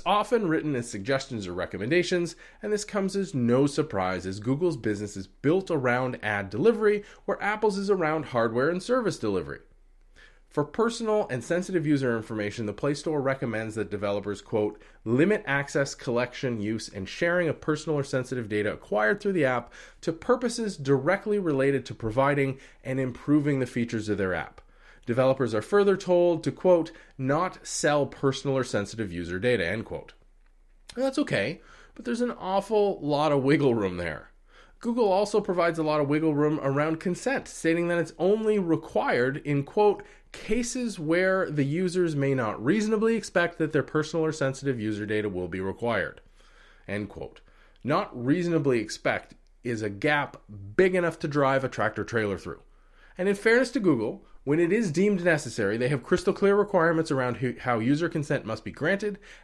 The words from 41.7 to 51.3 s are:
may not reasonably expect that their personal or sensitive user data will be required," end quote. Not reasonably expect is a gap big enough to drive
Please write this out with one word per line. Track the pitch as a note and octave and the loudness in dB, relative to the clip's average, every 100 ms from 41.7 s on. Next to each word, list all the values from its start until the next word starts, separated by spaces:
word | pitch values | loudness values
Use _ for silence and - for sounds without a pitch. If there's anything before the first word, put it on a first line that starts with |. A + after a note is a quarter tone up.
| D#3 F#3 F3 E3+ | 0 0 0 0
may | D3 C#3 | 2 2
not | C3+ A2 - | 2 0 0
reasonably | A#2 G#3 G#3+ A3 A3+ A3+ | 0 2 2 0 2 0
expect | - F3+ E3+ - | 0 0 0 0
that | D#3 | 0
their | D3+ | 0
personal | C3 D#3 D3+ E3+ | 0 -2 -2 -2
or | D#3 | -2
sensitive | D3 C3+ C3+ C#3 B2 | -2 -4 -2 -4 -2
user | G#2+ G#2 | -2 -4
data | G#2 G#2+ G#2 | -2 -2 -2
will | F2+ F2 | -4 -4
be | F#2 | -4
required," | F#2+ F#2+ A#2 G#2+ D#2 - - - - - - - - | -4 -4 -2 0 -2 -8 -20 -20 -20 -20 -20 -20 -8
end | G#2 G#2 | -6 -6
quote. | - - - - _ _ _ | -10 -14 -14 -20 _ _ _
Not | A2+ E3+ G#3 B2 | -2 -2 -2 -4
reasonably | A#2+ E3 F3 E3 C#3+ B2 | 0 0 2 2 2 0
expect | G#2 - - G#2+ - - _ _ | -2 -4 -2 -2 -6 -18 _ _
is | A#2+ A2+ | -6 -4
a | G#2+ | -4
gap | G2+ D3+ D3 C3+ - - G#2 G2 - | -2 0 0 -2 -8 -18 -16 -4 2
big | F#3 | 4
enough | F#3 E3+ D#3+ | 4 0 -2
to | |
drive | D#3+ | -2